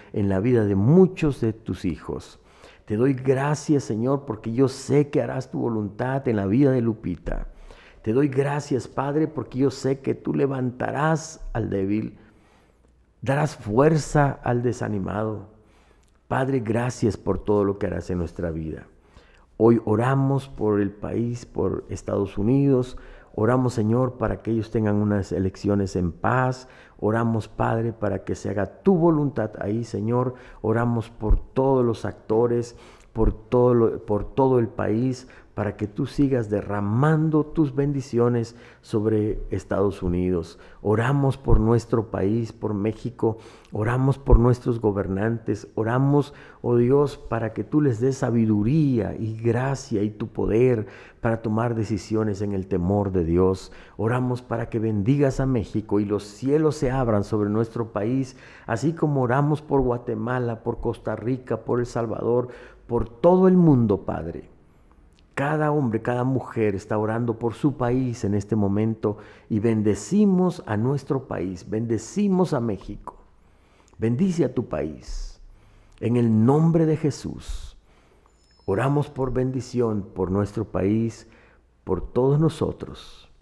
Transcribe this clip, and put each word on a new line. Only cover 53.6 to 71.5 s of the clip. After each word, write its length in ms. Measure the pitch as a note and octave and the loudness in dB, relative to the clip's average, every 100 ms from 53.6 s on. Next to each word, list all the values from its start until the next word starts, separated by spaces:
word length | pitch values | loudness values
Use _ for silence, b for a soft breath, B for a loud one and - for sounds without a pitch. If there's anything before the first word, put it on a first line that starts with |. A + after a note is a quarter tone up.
| - B B B | -6 B B B
Oramos 460 | A2 B2+ B2+ B2 | -2 0 -2 -4
para 260 | - A#2 A#2 | -6 -6 -4
que 100 | A#2 | -2
bendigas 640 | A2 G#2 G2+ C#3 C#3 C3 | -2 0 2 2 2 0
a 60 | C3+ | 0
México 540 | B2 F2+ A2 G2+ G2+ | 0 -2 -6 -2 -2
y 40 | |
los 200 | G#2 G#2 | 0 -2
cielos 520 | - - C3 D3+ D#3 C#3+ | -4 -8 0 2 2 0
se 140 | B2+ | -2
abran 340 | C3 A#2+ G#2 | 0 0 0
sobre 240 | G2 G#2+ G#2 | 0 0 0
nuestro 440 | G#2+ A2+ A#2 A2 | 0 -2 -4 -6
país, 440 | G#2 A2 C3 B2+ - B B B | -4 -2 -2 -4 -10 B B B
así 260 | A2+ D3 | -2 -2
como 300 | D#3+ D#3 C#3 | 0 0 0
oramos 400 | B2 C3 D3 D3 | 2 2 2 0
por 180 | - C#3 | 0 0
Guatemala, 840 | B2+ A#2+ B2 G#2+ A2+ B2+ A#2+ A2+ | 0 -2 -4 -6 -4 -4 -4 -4
por 180 | A#2+ A#2 | -6 -4
Costa 360 | A#2+ A2+ A2 G#2+ | -4 -6 -6 -6
Rica, 480 | A2 C3 - A2+ | -4 -6 -4 -6
por 160 | - A#2+ | -2 -2
El 60 | A#2 | -2
Salvador, 640 | B2 A#2 - A2+ B2 B2 B B B - | -4 -4 -4 0 0 -2 B B B -4
por 220 | A#2 G#2 | -2 -2
todo 400 | - E3+ F#3 F#3 | 2 4 6 6
el 80 | F3+ | 8
mundo, 480 | E3 C3 A2+ F#2+ | 8 6 6 2
Padre. 460 | - D#2+ E2 - - - _ _ _ _ _ _ _ - | 0 -8 -8 -10 -14 -20 _ _ _ _ _ _ _ -4
Cada 340 | C#3+ D#3 D3+ | -2 0 2
hombre, 300 | D3+ B2 G#2+ | 2 0 -2
cada 240 | A#2 B2 | -2 -2
mujer 500 | B2+ B2+ - A#2+ G#2+ | 0 -2 -2 0 0
está 220 | F#2+ - A2 | 0 -2 -2
orando 420 | G#2+ A2+ A#2+ A2 | 0 -2 -2 -2
por 140 | A#2 | -4
su 240 | - D3+ - | 0 -2 0
país 480 | A#2+ B2+ B2+ A2+ | 0 0 0 -2
en 80 | G2 | 0
este 220 | G#2 G#2 A2 | 0 0 0
momento 640 | G2 G2+ A2+ A2 G#2+ G#2 B B B | 2 2 0 0 -2 -4 B B B
y 100 | G#2+ | 0
bendecimos 1000 | A2+ A2 G#2+ G2+ - G#3 G3+ F3+ F3+ E3 | 2 2 2 0 0 2 4 4 2 -2
a 140 | - G#2 | -4 -2
nuestro 500 | B2 C#3+ - C3+ B2+ | 0 -2 -2 -4 -4
país, 400 | G#2 F#2 | -6 -6